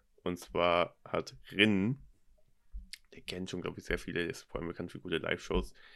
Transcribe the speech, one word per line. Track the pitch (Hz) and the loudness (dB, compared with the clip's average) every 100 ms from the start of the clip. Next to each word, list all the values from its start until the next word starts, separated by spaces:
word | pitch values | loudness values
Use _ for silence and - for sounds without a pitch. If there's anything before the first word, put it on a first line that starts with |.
| _ _ | _ _
Und | 90 87 | -4 -4
zwar | - 85 87 85 82 _ | -4 2 4 6 2 _
hat | - 85 - - - | -4 -4 -4 -10 -6
Rin, | 92 107 98 104 143 - _ _ - _ _ _ - - - - | 4 6 6 2 0 -6 _ _ -20 _ _ _ -14 -14 -20 -20
der | - | -18
kennt | - 90 92 | -10 -8 -6
schon, | 90 | -6
glaub | 85 - | -6 -6
ich, | |
sehr | - 85 | -4 -4
viele, | - 87 | -2 -2
der | 85 | -2
ist | 90 | -4
vor | - - | -8 -6
allem | 85 | -6
bekannt | - 87 | -6 -8
für | - | -8
gute | 90 82 | -2 -2
Live-Shows, | 80 80 - 92 87 - - | 0 -2 0 0 0 -10 -20